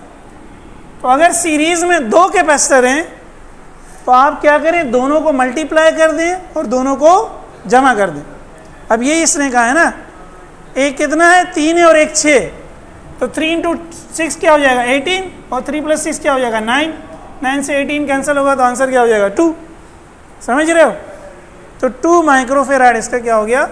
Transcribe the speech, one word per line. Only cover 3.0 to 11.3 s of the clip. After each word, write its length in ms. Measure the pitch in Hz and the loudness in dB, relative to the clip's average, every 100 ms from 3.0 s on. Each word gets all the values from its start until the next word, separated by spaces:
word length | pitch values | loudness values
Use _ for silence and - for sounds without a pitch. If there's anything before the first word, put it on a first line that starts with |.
| 349 - - - - - - - - - - | -6 -12 -20 -20 -20 -20 -20 -20 -20 -10 2
तो 60 | |
आप 300 | 254 277 285 | 4 4 2
क्या 160 | 294 294 | 2 2
करें, 340 | 311 349 277 | 2 -2 0
दोनों 300 | 247 262 302 | -2 0 0
को 100 | 302 | 0
multiply 600 | 269 254 240 294 311 320 | 0 -2 -2 -2 2 2
कर 200 | 311 320 | 4 0
दें 240 | 302 330 370 359 311 | 0 -4 -4 -8 -8
और 80 | 262 | -4
दोनों 300 | 254 262 269 | -2 -2 2
को 480 | 302 381 453 - - - 185 | 4 4 2 -8 -20 -16 0
जमा 280 | 247 269 214 | 2 2 2
कर 140 | 190 | -2
दें। 140 | 143 147 - - - - - - | -4 -14 -18 -20 -20 -20 -12 -4
अब 120 | 226 | -2
ये 200 | 254 320 | 0 0
इसने 280 | 294 330 277 | 0 -2 -2
कहा 140 | 240 233 | 0 0
है 80 | |
ना, 200 | 302 311 - - - - - - - - 262 | 2 0 -2 -14 -20 -20 -20 -20 -20 -10 -4
एक 200 | 277 269 | -2 -2
कितना 340 | 294 302 339 | -2 2 4